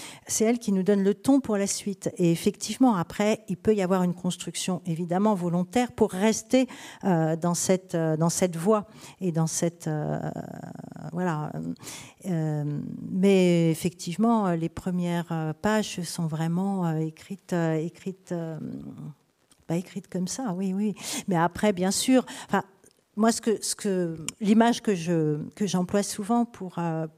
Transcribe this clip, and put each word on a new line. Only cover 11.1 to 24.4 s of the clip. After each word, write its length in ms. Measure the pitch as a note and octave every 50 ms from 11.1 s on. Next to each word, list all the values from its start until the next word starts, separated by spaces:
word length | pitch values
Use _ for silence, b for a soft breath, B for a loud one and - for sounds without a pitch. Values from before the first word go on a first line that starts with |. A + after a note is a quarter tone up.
| E3
voilà. 380 | F3 F3+ F3+ D#3+ D3+ D3+ - - D#3 D#3+ E3 E3+ B B B B B B B B _ -
Euh, 380 | F#3+ F3 D#3+ D#3 D#3 D3+ D3+ D3 D3 D3 C#3+ - - - - - -
mais 600 | - F#3 F3+ G3 G3 F#3 F#3 F3 F3 E3+ E3+ E3
effectivement, 760 | D#3+ - - F3+ - - - F3+ E3+ - A3 A#3 A#3 A3 G#3
euh, 100 | F#3 E3+
les 120 | E3 D#3+ E3
premières, 580 | - - - F#3+ F3+ F3+ F3 F3 F3 E3+ E3 - E3+
euh, 200 | D#3+ D#3+ D#3 D3+
pages 480 | - - G#3 G#3+ G#3+ G#3 G#3 - - F3
sont 240 | D3+ - - E3+
vraiment, 600 | D#3+ D#3 D#3 D#3+ E3 E3+ F3 F#3+ G3 G3 F#3+ F3+
euh, 120 | E3+ D#3+ D#3
écrites, 540 | D#3+ D#3+ D#3+ - - - G3+ F3+ _ - F#3+
euh, 220 | F3 E3 E3 D#3+
écrites, 580 | D#3 D#3 F3 - - - F#3+ F#3 - _ - F3+
euh, 260 | E3+ E3 E3 D#3+ D3+ - - - C#3 D3 - - - D3 D3+ D3 _ _ _ _ _ _ _ _ _ _ -
bah, 80 | D#3+
écrites 320 | E3+ F3+ - - G3+ F#3 _
comme 200 | - F#3 F3+ F3+
ça, 260 | - - C4 A#3 F3
oui, 160 | F3+ G3 F#3+ F#3
oui. 220 | G3 G#3 G#3+ F#3+ B B B B C#4 B -
Mais 80 | F#3+
après, 360 | E3 E3 F3 F3 - - G#3+ G3+
bien 180 | F3 F3+ F#3+
sûr, 340 | G3+ - - - C4 B3+ A#3+ B B B B -
enfin, 140 | - G3 - - _ _ _ _ _ _ _ _ _
moi, 140 | G#3 G#3+ A3+ A3+
ce 80 | - -
que, 200 | A#3 G#3+ F#3 -
ce 120 | - -
que, 500 | - - G#3 F#3+ F#3 F3+ E3+ E3 D#3+ D#3+ C#3 - -